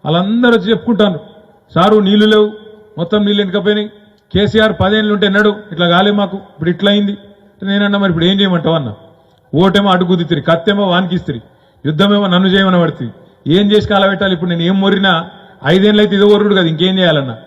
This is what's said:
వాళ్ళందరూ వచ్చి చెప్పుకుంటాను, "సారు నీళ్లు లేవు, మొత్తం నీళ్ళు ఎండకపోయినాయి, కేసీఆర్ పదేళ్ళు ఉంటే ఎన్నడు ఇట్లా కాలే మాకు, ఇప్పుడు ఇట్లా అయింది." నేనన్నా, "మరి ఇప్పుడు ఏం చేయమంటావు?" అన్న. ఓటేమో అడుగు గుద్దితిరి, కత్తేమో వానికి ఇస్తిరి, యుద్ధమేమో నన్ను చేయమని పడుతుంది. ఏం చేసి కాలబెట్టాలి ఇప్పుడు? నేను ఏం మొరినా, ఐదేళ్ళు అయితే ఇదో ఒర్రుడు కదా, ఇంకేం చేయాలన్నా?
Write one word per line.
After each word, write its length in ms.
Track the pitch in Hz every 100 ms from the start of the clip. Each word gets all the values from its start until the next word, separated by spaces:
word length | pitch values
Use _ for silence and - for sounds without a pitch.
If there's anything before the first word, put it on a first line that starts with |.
వాళ్ళందరూ 460 | 147 170 190 233 247
వచ్చి 200 | 226 185
చెప్పుకుంటాను, 500 | 220 - 208 208 160 - - _ _ _
"సారు 220 | 160 196 214
నీళ్లు 300 | 196 208 214
లేవు, 260 | 214 214 - - - - -
మొత్తం 260 | 170 208
నీళ్ళు 180 | 202 208
ఎండకపోయినాయి, 480 | 196 202 190 208 208 - _ _ _
కేసీఆర్ 380 | 185 202 220 220 -
పదేళ్ళు 340 | 190 214 214
ఉంటే 120 | 208 196
ఎన్నడు 300 | 202 208 208 -
ఇట్లా 160 | 160 175
కాలే 220 | 175 202
మాకు, 260 | 208 196 196
ఇప్పుడు 340 | - - 160
ఇట్లా 200 | 175 202
అయింది." 280 | 202 202 202 - - _ _
నేనన్నా, 360 | 190 202 202 202
"మరి 100 | 196
ఇప్పుడు 160 | 165
ఏం 160 | 170 196
చేయమంటావు?" 340 | 196 175 160
అన్న. 200 | 160 123 104 - _ _ _ _
ఓటేమో 360 | 139 190 196 202
అడుగు 200 | 180 180
గుద్దితిరి, 300 | 180 160 156
కత్తేమో 480 | - 165 - 202 196
వానికి 260 | 175 185
ఇస్తిరి, 260 | 175 - 120 - _ _ _ 143
యుద్ధమేమో 400 | 156 202 202 196
నన్ను 220 | 180 190
చేయమని 320 | 196 190 180
పడుతుంది. 320 | 165 - 120 - - _ -
ఏం 260 | 175 208
చేసి 160 | 214 208
కాలబెట్టాలి 460 | 202 196 196 196
ఇప్పుడు? 160 | 180 180
నేను 120 | 170
ఏం 180 | 170 196
మొరినా, 460 | 196 196 196 165 170 - - - 143
ఐదేళ్ళు 360 | 185 208 208
అయితే 140 | 208 196
ఇదో 100 | 202
ఒర్రుడు 280 | 208 208
కదా, 100 | 196
ఇంకేం 340 | 165 160 185 190
చేయాలన్నా? 380 | 180 147 131 113